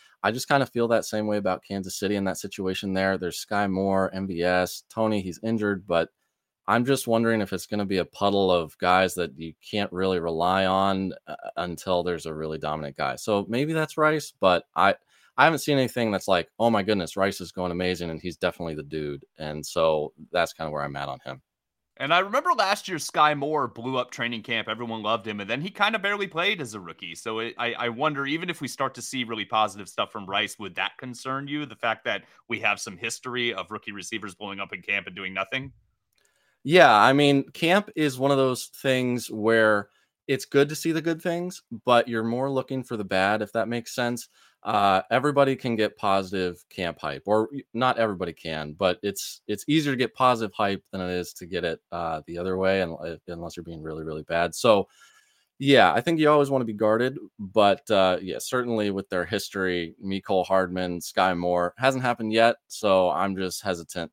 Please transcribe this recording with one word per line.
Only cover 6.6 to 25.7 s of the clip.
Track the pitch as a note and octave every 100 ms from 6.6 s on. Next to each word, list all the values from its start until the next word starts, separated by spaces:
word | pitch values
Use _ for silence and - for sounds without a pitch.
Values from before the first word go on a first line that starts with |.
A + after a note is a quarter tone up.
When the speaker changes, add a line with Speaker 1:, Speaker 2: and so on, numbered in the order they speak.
| -
Speaker 1:
I'm | A#2
just | B2 C3 -
wondering | A2+ A2+ A2+
if | G2
it's | F#2 -
gonna | G#2 G2
be | F#2+
a |
puddle | E2+ - G2+ G2+ F#2
of | F2+ D#2+ -
guys | F2+ F#2 F#2+
that | F2+ E2+ C2+
you | E2 - -
can't | G#2+ G2+
really | F2+ F#2+ F2+
rely | E2 D#2+ F2 F#2+ F#2+
on, | F#2+ G2 F#2+ F#2+ - -
uh, | - - -
until | F2+ E2 F#2+ F2+
there's | F2 E2 D#2+
a |
really | D#2 D#2 D#2+
dominant | D2+ D#2 C#2+ C#2
guy. | C#2
So | C2 - G2+ G2
maybe | A#2 D3+
that's | D#3+ D#3 -
Rice, | D3+ D#3 - -
but | F#2+ F2 -
I, | - F#2+ - _ _ _ -
I |
haven't | D3 D3+
seen | - C#3
anything | B2+ B2 A2+
that's | G2 -
like, | F2+ D#2+ -
"Oh | A#2
my | A2
goodness, | F#2+ G#2 E2 F#2+
Rice | G2 F#2+
is | F2
going | - F2+
amazing | F2 F2+ F2 E2+
and | D#2+
he's | F2+ E2
definitely | F2+ - E2+
the | D2+
dude." | D2 D#2 D2 C#2+ - -
And | D2+ D2+
so | D2+ F2 D#2+ D#2 D2 - -
that's | F2 F2+
kinda | - D#2+
where | D2
I'm | C#2+
at | C#2 C#2+
on | C2
him. | C2 C2+ _ _ _ _ _ -
Speaker 2:
And | C#3
I | E3+
remember | G3 B3 F4
last | C4+ G3 G3+ -
year, | E3
Sky | - E3+ D3+
Moore | D3 C#3+ D3+ B2
blew | - A#2+ C3
up | B2
training | - A#2+ A#2
camp. | G2+ A2+ G#2
Everyone | A2 A#2+ A2+
loved | G#2 A2+ G#2+
him, | G#2
and | G2
then | B2
he | F#3